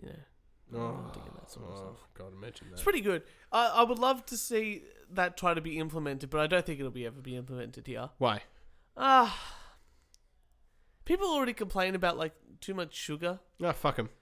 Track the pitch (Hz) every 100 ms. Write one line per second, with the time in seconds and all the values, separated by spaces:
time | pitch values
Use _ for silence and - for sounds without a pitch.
0 | - 156 143 _ _ _ - 117 117 -
1 | 117 - - - - - - 98 95 117
2 | - - 95 95 110 - - 90 392 370
3 | 208 170 - - - 226 240 226 233 240
4 | 254 262 - 233 - 226 220 208 - -
5 | - 185 180 175 180 165 156 160 160 160
6 | 143 139 139 156 151 180 170 143 135 123
7 | 117 139 127 127 127 127 117 120 - 117
8 | 127 - 123 104 - - - - _ -
9 | 262 262 226 - - - - - - _
10 | _ - _ _ _ _ _ _ _ _
11 | - 359 392 302 247 233 196 196 185 190
12 | 175 170 160 - - - - 190 170 -
13 | - 151 175 185 - - 170 - 151 -
14 | 107 -